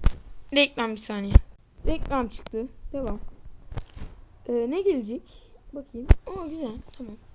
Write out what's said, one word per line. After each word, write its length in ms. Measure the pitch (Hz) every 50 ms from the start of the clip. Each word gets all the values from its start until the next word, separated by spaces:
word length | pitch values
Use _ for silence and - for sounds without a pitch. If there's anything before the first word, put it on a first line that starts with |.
| - - - - - - - - - - 277
Reklam 360 | 277 285 277 - 240 233 220
bir 60 | 220
saniye. 380 | 214 220 - 214 202 196 202 202 - - - - - - _ _ - -
Reklam 420 | - 320 320 - - 277 262 240 202
çıktı. 380 | - - - - - 220 240 262 - - - - -
Devam. 260 | 277 262 214 202 220 - - - - - - - - - - - - - - - - - - - - - - - - - -
Ee, 40 | 240
ne 280 | 233 233 247 302 381
gelecek? 420 | 381 403 330 254 214 202 240 359 - - - - - - - - - - -
Bakayım. 340 | 285 269 - - 233 254 320 - - -
Aa, 200 | 349 370 381 330
güzel. 300 | 294 311 320 294 220 220 254 - - - -
Tamam. 160 | 247 214 208 - - -